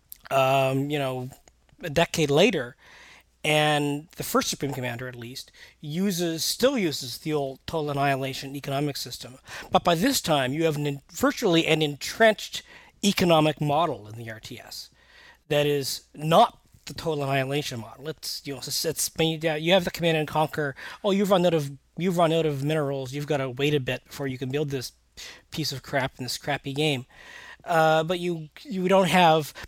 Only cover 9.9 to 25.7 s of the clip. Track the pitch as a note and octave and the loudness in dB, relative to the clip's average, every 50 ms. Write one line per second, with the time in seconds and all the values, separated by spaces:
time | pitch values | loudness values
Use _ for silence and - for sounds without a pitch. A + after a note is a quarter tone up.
9.9 | E3+ D#3+ G#3 C#4 B3+ - - F3 D3+ C#3 B2+ B2 C#3+ D#3+ E3 D#3+ D3 D3 D3 D3 | 2 2 2 0 0 0 0 0 0 2 0 0 0 0 0 0 0 0 -2 -4
10.9 | C#3+ C#3 _ _ - - B3 C#4+ - - A#3+ F#3 E3 E3 D3 - D#3+ D#3 D#3 D3 | -4 -6 _ _ -4 0 0 0 0 2 0 4 4 4 4 4 2 2 2 -2
11.9 | C#3+ - - - - - A3+ A3 G#3 - - - - - - - - - - - | -2 -6 -10 -10 2 4 6 6 6 2 -6 -12 -12 -12 -14 -14 -20 -20 -20 -20
12.9 | _ - - G3+ - - F#3+ F3 E3 D#3 D3+ D#3 D3+ - D3+ D3 C#3+ D#3 E3+ D#3 | _ -2 0 0 2 2 4 6 6 6 6 4 0 0 -2 0 2 2 0 0
13.9 | B2 G2+ G#2 G#2+ A2+ A#2 A#2 A2+ A2 G#2+ - - B2 - - - - - - - | -2 -8 -10 -16 -16 -14 -12 -12 -14 -14 -14 -16 -16 -16 -16 -16 -16 -16 -16 -18
14.9 | _ _ _ _ - - - - - _ _ - D3 D3 D3 D3 C#3+ C#3+ C3 - | _ _ _ _ -20 -20 -20 -20 -20 _ _ 0 0 2 2 2 0 0 -2 -4
15.9 | - - - _ _ D3 D3+ D#3 F3 G#3 A#3 - - - _ _ _ - _ - | -6 -8 -12 _ _ -8 0 4 6 6 6 6 2 -14 _ _ _ -20 _ -14
16.9 | - - - E3 D#3 C#3+ C#3 C#3 C#3 C3+ C3 C3+ C#3+ D3 C#3 - C3 A2+ A2 A2+ | -14 -8 -6 -4 -2 -2 -2 0 0 0 0 0 -2 -4 -4 -4 -8 -10 -10 -12
17.9 | - A#2+ C3+ D#3+ D3+ _ - - - - - C#3+ C3+ A2+ - B2 - - - D#3+ | -16 -14 -12 -12 -12 _ -10 -10 -10 -10 -10 -10 -10 -10 -8 -6 -6 -4 -2 -2
18.9 | C#3 - - - - - D#3+ D#3+ E3 D3+ D#3+ E3 D3+ D#3 D#3+ E3+ F#3+ F#3 F3 F3+ | -2 -2 -4 -4 0 0 0 0 0 -2 -2 -2 -2 -2 2 4 4 4 4 0
19.9 | - - E3+ E3+ D#3+ D#3 D3+ - - D#3 D#3 - - D#3 D3 C#3 - - - - | -4 0 0 2 2 2 0 0 0 0 0 0 0 -4 -4 -4 -4 -8 -14 -16
20.9 | - - - G#3 G3 G3 G#3 F#3 G3+ F3+ F3 F3 E3 D#3 C#3+ C#3 C#3 - _ _ | -16 -4 0 0 2 2 4 4 4 4 4 4 4 2 0 -2 -10 -14 _ _
21.9 | _ E3 E3+ G3 E3+ F3 E3+ D#3 D#3+ E3 D#3+ D#3 C#3+ C3+ C#3 D3 D#3 D#3 C#3+ C#3 | _ -2 -2 0 2 4 4 4 4 2 2 0 0 0 0 0 0 0 0 -2
22.9 | C#3 C3+ C3 B2 C3+ D3 D3 C#3+ D3+ C3+ C3 C3 A#2+ C3+ C#3 D3+ D3 C#3+ B2 C3 | -4 -4 -6 -6 -8 -8 -2 -2 -2 -2 0 -4 -2 0 2 2 2 2 0 -2
23.9 | B2+ - _ - - - C#3 C3+ B2+ B2+ C#3 B2+ C3+ D3 D#3 C#3 C#3 B2+ A#2 - | -6 -6 _ -14 -10 -6 -6 -6 -4 -4 -6 -4 -2 -2 -2 -2 -4 -6 -6 -8
24.9 | _ _ _ _ _ - - - - - _ _ - E3 C#3+ - | _ _ _ _ _ -20 -18 -18 -18 -20 _ _ -8 -6 -6 -4